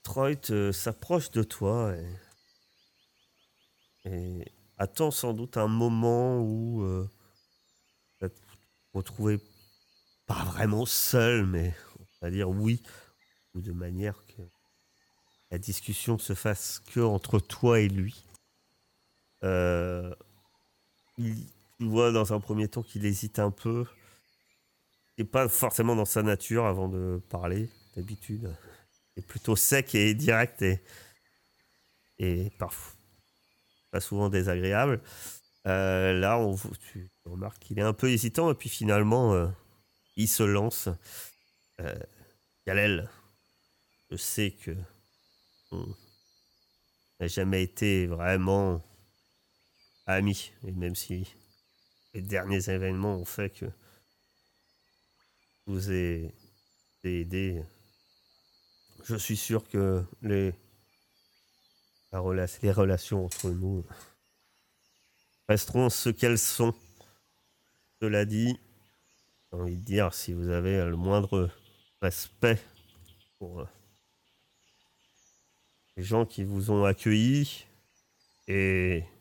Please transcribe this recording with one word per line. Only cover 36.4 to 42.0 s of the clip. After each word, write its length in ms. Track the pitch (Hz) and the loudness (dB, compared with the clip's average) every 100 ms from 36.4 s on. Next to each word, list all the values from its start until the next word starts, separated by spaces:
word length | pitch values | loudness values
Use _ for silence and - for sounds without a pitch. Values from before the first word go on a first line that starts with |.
| 107 | 2
tu 560 | 95 - - - - 90 _ | -2 -6 -12 -14 -16 -16 _
remarques 340 | 85 90 98 - | -12 -10 -10 -12
qu'il 180 | - 101 | -8 0
est 40 | |
un 100 | 107 | 0
peu 180 | 107 131 | 2 2
hésitant 400 | 117 113 135 165 | 2 0 2 2
et 60 | |
puis 140 | 139 - | 0 -6
finalement, 640 | - 107 104 104 120 117 | -2 2 4 4 4 4
euh, 160 | 92 87 92 _ _ _ _ _ | 4 2 -4 _ _ _ _ _
il 140 | - 110 | -2 0
se 140 | - | 2
lance. 440 | 104 101 110 - - 87 - - - _ _ _ _ - | 4 4 0 -2 -6 -6 -10 -18 -18 _ _ _ _ -10
Euh, 180 | 82 - | -10 -10